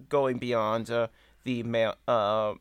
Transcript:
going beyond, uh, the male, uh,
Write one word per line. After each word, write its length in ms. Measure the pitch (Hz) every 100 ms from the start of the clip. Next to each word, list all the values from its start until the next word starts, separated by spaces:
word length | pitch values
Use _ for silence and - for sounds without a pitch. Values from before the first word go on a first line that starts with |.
| 131
going 300 | 143 135 120
beyond, 520 | 123 117 107 113 113
uh, 180 | 120 113 _ _ _
the 180 | 135 120
male, 320 | 117 117 110 - -
uh, 480 | 117 101 107 107 -